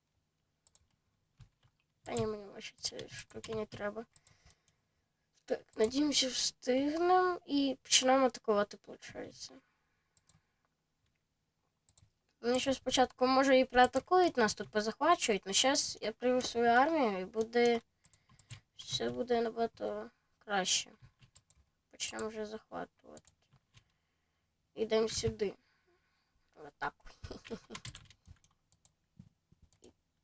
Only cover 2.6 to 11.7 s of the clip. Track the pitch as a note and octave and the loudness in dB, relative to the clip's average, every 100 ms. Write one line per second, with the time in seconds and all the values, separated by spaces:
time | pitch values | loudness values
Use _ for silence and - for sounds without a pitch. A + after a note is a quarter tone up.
2.6 | - - - A#3+ - - - A3 A3+ A3 | -18 -10 -8 -8 -12 -14 -14 -14 -8 -6
3.6 | G#3+ - G#3 G#3+ A#3+ _ - _ - _ | -6 -6 -8 -8 -12 _ -20 _ -20 _
4.6 | _ _ _ _ _ _ _ _ - - | _ _ _ _ _ _ _ _ -8 -8
5.6 | - - A3 C4 D4 B3+ C4 A#3+ - - | -6 -2 0 2 0 2 0 0 0 -2
6.6 | - C4 C#4+ D#4+ F4 F#4 F#4 F4 - C#4+ | 0 0 0 0 4 4 2 -2 -2 0
7.6 | C#4 B3+ - - B3+ C4+ B3+ - - G3+ | 0 -2 -8 -4 2 2 2 -2 -2 -2
8.6 | G#3 G#3 - G#3 - - E3 - - - | -2 -8 -20 -20 -16 -14 -14 -14 -18 -18
9.6 | _ _ _ _ _ _ _ _ _ _ | _ _ _ _ _ _ _ _ _ _
10.6 | _ _ _ _ _ _ _ _ _ _ | _ _ _ _ _ _ _ _ _ _
11.6 | _ | _